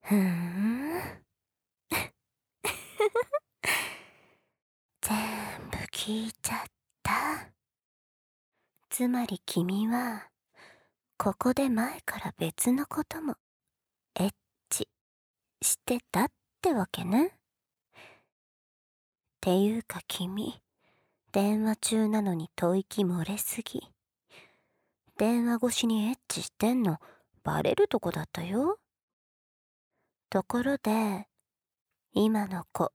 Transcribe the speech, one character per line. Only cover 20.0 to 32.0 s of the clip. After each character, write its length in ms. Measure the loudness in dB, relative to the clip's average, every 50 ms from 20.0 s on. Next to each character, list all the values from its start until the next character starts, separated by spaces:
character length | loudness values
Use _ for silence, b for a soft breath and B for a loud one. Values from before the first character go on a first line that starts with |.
| -10 _
君、 540 | -8 -8 -6 -6 -6 -4 -6 -6 -6 -10 _ _ _ _ _ _ _ _ _ _ _ _ _ _
電 320 | _ 2 4 4 2 2 2
話 140 | 2 0 0
中 320 | 0 0 2 2 2 4
な 120 | 2 2
の 120 | 2 2 0
に 180 | -2 -4 -6 _ 0
吐 180 | 2 2 2 2
息 280 | 0 _ 0 0 2
漏 180 | 2 2 0 -2
れ 140 | -2 -4 -4
す 240 | -4 -6 -6 -8
ぎ。 320 | -8 -8 -10 -10 -12 -12 _ _ _ _ _ _ _ b b b b b b b b b b b b b b b _ _ _ 0
電 280 | 2 2 4 4 2
話 100 | 2 2
越 160 | 2 2 0
し 160 | 0 2 0 2
に 220 | 2 2 2 0
エ 20 | -2
ッ 60 | -4 _ _
チ 160 | -8 -6 -6
し 80 | -8
て 220 | _ _ 2 2 4
ん 100 | 4 2
の、 160 | 2 0 0 B B B B B B B B _
バ 180 | -2 -2 0
レ 120 | 2 2 4
る 140 | 4 4 4
と 140 | 4 0
こ 100 | 0 0
だ 120 | -2 -2 -6
っ 40 | -6
た 160 | _ -8 -6
よ。 340 | -2 0 0 2 0 0 -2 _ _ _ _ _ _ _ _ _ _ _ _ _ _ _ _ _ _ _ _ _ _ _ _ _ _ _ _ _ _
と 140 | -2 -2 -2
こ 200 | _ -2 0 0
ろ 140 | 0 0 0
で、 520 | _ 0 2 2 2 0 -2 -4 -8 _ _ _ _ _ _ _ _ _ _ _ _ _ _ _